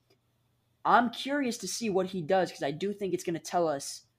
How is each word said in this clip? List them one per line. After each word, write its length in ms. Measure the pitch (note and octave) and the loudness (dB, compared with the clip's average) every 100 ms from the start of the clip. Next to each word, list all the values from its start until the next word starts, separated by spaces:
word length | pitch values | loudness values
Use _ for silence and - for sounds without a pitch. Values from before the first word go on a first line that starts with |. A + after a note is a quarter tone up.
| _ _ _ _ _ _ _ _ D3+ | _ _ _ _ _ _ _ _ 6
I'm 260 | G#3+ A#3+ | 6 6
curious 460 | - C4+ D4 B3+ - | -2 -2 0 0 -2
to 80 | F#3+ | -6
see 220 | - A3+ | -4 0
what 180 | F#3 F3+ | 0 0
he 140 | F#3+ | -4
does, 300 | D3+ F#3+ E3+ | 0 2 2
'cause 120 | - | -2
I 80 | C#3+ | -6
do 220 | D3+ G3 | -2 -4
think 200 | G3+ F#3+ | -2 -2
it's 100 | F3 | -2
gonna 160 | - D#3+ | -2 -4
tell 280 | - F3+ E3 | -2 0 2
us 340 | C#3 - - - | 0 -6 -12 -18